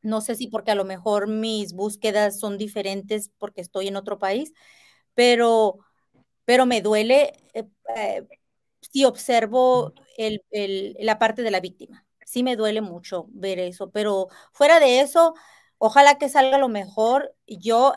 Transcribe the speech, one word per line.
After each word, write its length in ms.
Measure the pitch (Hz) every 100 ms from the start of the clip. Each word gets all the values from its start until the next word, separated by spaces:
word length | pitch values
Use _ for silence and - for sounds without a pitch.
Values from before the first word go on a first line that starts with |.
No 180 | 214 220
sé 160 | 220 220
si 120 | 247
porque 240 | 220 214
a 20 | 202
lo 80 |
mejor 440 | 190 185 196 208 208
mis 440 | 220 226 220 196
búsquedas 640 | 175 208 208 220 208 208 202
son 180 | 214 202
diferentes 720 | 214 208 196 196 202 214 208 _
porque 220 | 208 -
estoy 260 | 175 190 196
en 80 | 196
otro 220 | 202 196
país, 340 | 196 214 311 _ _ _ _ _ _
pero, 640 | - 247 240 233 226 214 185 _ _ _ _ _ _
pero 220 | - 247 254
me 160 | 233
duele, 520 | 196 214 226 269 294 - _
eh, 100 | 226 220 _ - 226
eh, 300 | 208 196 - _ _ _ _ _ -
si 120 | 269
observo 920 | 269 247 - 233 220 247 254 247 247 _ _ -
el, 280 | 220 214 _
el, 460 | 214 202 196 202 226
la 180 | 220 214
parte 240 | 226 220
de 80 | 233
la 100 | 190
víctima. 460 | 180 - - - _ _ -
Sí 160 | 247
me 120 | 254 233
duele 240 | 214 214
mucho 440 | 208 175 175 185 -
ver 280 | 202 190 185
eso, 320 | 180 180 190
pero 380 | 214 208 196 190 - _
fuera 280 | _ 285 330
de 200 | 277 247
eso, 340 | 277 330 330 320 _ _ _ _
ojalá 400 | 220 269 285 285
que 100 | 285
salga 300 | 285 262 277
lo 100 | 262
mejor. 680 | 208 196 202 226 262 285 _ _
Yo, 480 | 190 190 226 269